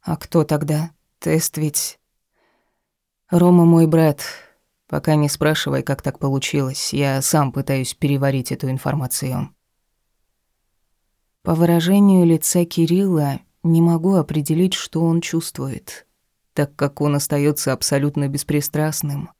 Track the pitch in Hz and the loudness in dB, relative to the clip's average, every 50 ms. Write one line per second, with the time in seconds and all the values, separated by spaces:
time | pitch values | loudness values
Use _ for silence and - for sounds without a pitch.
0 | _ - 165 - - - - 170 156 151 160 147 151 147 156 151 160 170 _ _ | _ -6 -6 -6 -8 -2 0 0 2 2 0 -2 0 -2 -2 -4 -4 -6 _ _
1 | _ _ _ _ - 165 156 160 165 - - 156 156 151 151 - - - - _ | _ _ _ _ -4 0 0 0 0 -2 -6 -4 -6 -4 -4 -4 -8 -8 -12 _
2 | _ _ _ _ _ _ _ _ _ _ _ _ _ _ _ _ _ _ _ _ | _ _ _ _ _ _ _ _ _ _ _ _ _ _ _ _ _ _ _ _
3 | _ _ _ _ _ _ 180 175 175 175 180 175 170 165 170 165 165 160 156 160 | _ _ _ _ _ _ 2 4 6 6 6 6 6 6 6 6 6 4 4 4
4 | 160 156 143 - - - - - - _ _ _ _ _ _ _ _ _ - 147 | 4 2 0 -2 -8 -16 -16 -18 -20 _ _ _ _ _ _ _ _ _ -8 -4
5 | 143 - 156 151 147 147 - - 147 151 156 151 - 143 135 135 131 - 139 139 | 0 0 2 2 2 0 -2 -2 0 0 0 -2 -2 -4 -4 -4 -2 -4 -6 -4
6 | - 143 135 - - 139 135 135 131 - - 143 139 131 135 - - - - 139 | -4 -8 -6 -4 -4 -4 -2 -2 -4 -2 -2 -2 -2 -2 -6 -8 -8 -6 -4 -2
7 | 143 139 135 135 135 - - 156 143 131 123 139 135 - 139 135 131 - - _ | -2 0 -2 -2 -2 0 2 2 2 0 -2 -6 -4 -2 -2 -2 -2 -6 -6 _
8 | - 143 143 135 139 139 135 135 123 - 131 - - 131 131 131 - 131 139 147 | -2 0 0 0 0 0 0 -2 -4 -6 -8 -6 -4 -6 -6 -4 -4 -4 -4 -4
9 | 127 127 - - 147 131 127 135 143 143 _ _ _ _ _ _ _ _ _ _ | -4 -6 -6 -6 -6 -6 -6 -6 -8 -10 _ _ _ _ _ _ _ _ _ _
10 | _ _ _ _ _ _ _ _ _ _ _ _ _ _ _ _ _ _ _ _ | _ _ _ _ _ _ _ _ _ _ _ _ _ _ _ _ _ _ _ _
11 | _ _ _ _ _ _ _ _ _ 170 170 160 170 170 170 170 165 170 196 202 | _ _ _ _ _ _ _ _ _ -2 0 2 2 2 2 2 2 2 4 4
12 | 202 202 196 185 175 170 165 160 - - - 180 175 170 - - 165 160 170 185 | 6 6 6 6 6 6 4 2 0 0 0 0 0 0 0 -2 0 2 2 0
13 | 196 196 175 156 147 139 135 - _ _ _ _ _ 165 165 165 165 170 170 165 | 2 0 0 0 0 0 -4 -6 _ _ _ _ _ 2 4 4 4 4 2 2
14 | 160 190 196 185 151 - 147 151 143 - 156 165 180 185 185 - - - - 160 | 2 2 2 2 0 0 -2 -4 -2 0 0 0 0 0 0 -4 -10 -6 -4 -2
15 | 165 165 165 170 165 - - 165 165 - - - 131 135 127 - _ - - - | 0 2 0 0 -2 -2 -6 -4 -6 -6 -10 -10 -8 -8 -8 -10 _ -16 -20 -20
16 | _ _ _ _ _ _ _ _ _ _ _ - 147 139 _ - - 143 143 - | _ _ _ _ _ _ _ _ _ _ _ -4 -4 -4 _ -4 -4 -4 -2 -2
17 | 147 147 143 143 143 - 151 143 143 147 147 - - 143 131 - - - 143 139 | -2 0 0 0 -2 -2 -2 0 0 0 0 0 -2 -4 -2 -2 0 0 0 0
18 | 139 143 143 147 143 139 139 143 - - 147 147 143 - - 147 151 156 156 - | 0 0 -2 -2 -4 -4 -4 -6 -4 -2 -2 -2 -2 -2 -4 -2 -2 -2 -4 -4
19 | - 147 143 143 151 175 _ _ | -6 -6 -6 -6 -10 -12 _ _